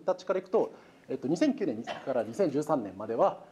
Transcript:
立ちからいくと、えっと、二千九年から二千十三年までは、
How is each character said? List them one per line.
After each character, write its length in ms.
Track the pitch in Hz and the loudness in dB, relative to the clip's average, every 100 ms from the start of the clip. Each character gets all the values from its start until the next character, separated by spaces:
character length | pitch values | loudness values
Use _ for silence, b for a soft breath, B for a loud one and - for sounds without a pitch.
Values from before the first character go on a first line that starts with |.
| - | -2
立 140 | 180 | -2
ち 60 | - | 0
か 80 | |
ら 40 | 185 | -2
い 40 | |
く 80 | - | 0
と、 220 | 220 - - B B B | 2 2 -4 B B B
え 60 | |
っ 40 | 131 | -4
と、 80 | 127 | -2
二 100 | 175 | 2
千 180 | 302 | 2
九 120 | - 175 | 2 0
年 160 | 110 | -2
か 300 | 120 - 143 | -6 -6 -2
ら 100 | 127 | -2
二 100 | 110 | 0
千 200 | 113 180 | 0 2
十 100 | 135 | 2
三 220 | 151 147 | 0 0
年 120 | 101 92 | -2 -6
ま 120 | 107 | -4
で 80 | 117 | 2
は、 240 | 190 - - | 2 2 -10